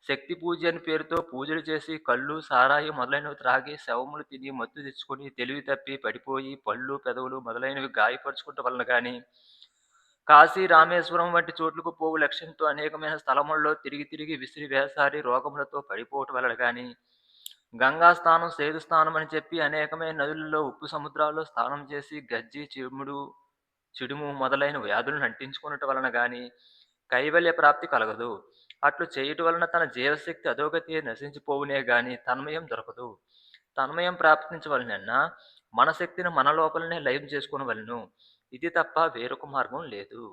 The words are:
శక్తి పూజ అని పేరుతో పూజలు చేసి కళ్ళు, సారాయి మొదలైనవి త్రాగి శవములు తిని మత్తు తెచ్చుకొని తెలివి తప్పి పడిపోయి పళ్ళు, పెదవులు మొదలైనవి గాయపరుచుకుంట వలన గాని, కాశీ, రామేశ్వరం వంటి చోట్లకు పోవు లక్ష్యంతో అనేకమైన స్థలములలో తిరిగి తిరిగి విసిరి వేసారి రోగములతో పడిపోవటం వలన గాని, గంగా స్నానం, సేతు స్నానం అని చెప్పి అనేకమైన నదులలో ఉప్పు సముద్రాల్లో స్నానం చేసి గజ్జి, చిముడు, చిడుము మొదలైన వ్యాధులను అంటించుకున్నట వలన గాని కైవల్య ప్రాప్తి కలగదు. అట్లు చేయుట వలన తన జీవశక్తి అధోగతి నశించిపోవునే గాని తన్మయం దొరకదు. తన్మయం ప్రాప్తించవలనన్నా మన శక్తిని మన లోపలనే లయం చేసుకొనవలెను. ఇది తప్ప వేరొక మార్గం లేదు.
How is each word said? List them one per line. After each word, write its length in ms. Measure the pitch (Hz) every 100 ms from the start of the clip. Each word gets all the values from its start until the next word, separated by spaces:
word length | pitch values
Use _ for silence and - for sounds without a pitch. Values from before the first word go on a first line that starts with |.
| -
శక్తి 260 | 139 -
పూజ 320 | 170 170 170 170
అని 140 | 165
పేరుతో 380 | 165 156 156 165
పూజలు 380 | 170 127 139 160
చేసి 340 | 156 156 147 156
కళ్ళు, 380 | 156 123 139 156
సారాయి 520 | 156 131 131 143 151
మొదలైనవి 440 | 147 123 139 147 147
త్రాగి 420 | 127 127 131 151
శవములు 460 | - 120 131 147
తిని 280 | 147 135 131
మత్తు 300 | 135 113 -
తెచ్చుకొని 480 | 139 131 - 135 139
తెలివి 320 | 135 123 143
తప్పి 360 | 143 139 - 135
పడిపోయి 540 | 113 117 - 135 135 139
పళ్ళు, 400 | - 110 131 139
పెదవులు 420 | 127 123 131 131
మొదలైనవి 480 | 120 113 131 139 135
గాయపరుచుకుంట 720 | - 110 127 139 139 - 139
వలన 240 | 127 127 123
గాని, 260 | 123 120 123 123 _ _ - - _ _ _ _ _ -
కాశీ, 400 | 151 160 190 190
రామేశ్వరం 680 | 170 165 175 180 170 175
వంటి 200 | 170 170 165
చోట్లకు 300 | 160 160 170
పోవు 260 | 165 160 160
లక్ష్యంతో 480 | 143 - 160 156 156
అనేకమైన 500 | 147 151 151 156 156
స్థలములలో 580 | - 131 147 156 151
తిరిగి 300 | 156 139 143
తిరిగి 320 | 147 151 151 151
విసిరి 320 | 127 - 147
వేసారి 540 | 135 139 139 143 147
రోగములతో 600 | 139 123 139 143 139 143
పడిపోవటం 540 | 139 98 120 139 135 131
వలన 200 | 127 117
గాని, 240 | 123 120 123 120 _ _ _ _ - _ _ 117
గంగా 380 | 131 151 170
స్నానం, 360 | 170 170 165 170
సేతు 280 | - 147 160
స్నానం 380 | - 165 156 160
అని 200 | 156 156
చెప్పి 240 | 156 165
అనేకమైన 560 | 147 156 151 160 160 160
నదులలో 460 | 143 156 156 156
ఉప్పు 220 | 147 - 151
సముద్రాల్లో 580 | 156 147 147 151 151
స్నానం 440 | 160 - 120 143 139
చేసి 340 | 143 139 151 131
గజ్జి, 300 | 117 113 139
చిముడు, 560 | 147 135 127 135 139 143 139 - _ _ _ _ _ -
చిడుము 360 | 123 143 147
మొదలైన 460 | 143 131 139 143 147
వ్యాధులను 460 | 104 104 123 147
అంటించుకున్నట 600 | 131 113 135 139 147 143 139
వలన 220 | 135 131 120
గాని 280 | 120 123 123 _ _ _ _ _ _
కైవల్య 400 | 123 143 160 170
ప్రాప్తి 360 | 165 151 147 -
కలగదు. 440 | 131 110 110 117 107 _ _ _ -
అట్లు 220 | 143 - 170
చేయుట 360 | - 139 151
వలన 240 | 165 170 165
తన 180 | 170
జీవశక్తి 680 | 160 120 131 151 160 165 156
అధోగతి 520 | 120 147 160 160 160
నశించిపోవునే 800 | 143 113 143 147 - 139 143 139
గాని 360 | 123 120 123 123
తన్మయం 480 | - 127 156 156 160
దొరకదు. 440 | 113 113 117 123 104 _ _ _ - _ -
తన్మయం 360 | 135 160 175
ప్రాప్తించవలనన్నా 1080 | 180 160 156 - 165 151 139 120 101 95 123 156 - _ _ _
మన 180 | 113 190
శక్తిని 380 | - 170 - 180
మన 220 | 160 135
లోపలనే 480 | 156 156 160 165 170
లయం 240 | 143 135
చేసుకొనవలెను. 760 | 143 143 - 143 135 110 110 120 110 _ _ _ _
ఇది 160 | 127 165
తప్ప 300 | 170 160 -
వేరొక 460 | 165 123 120 135 147
మార్గం 380 | 139 123 131
లేదు. 400 | 165 104 101 110 113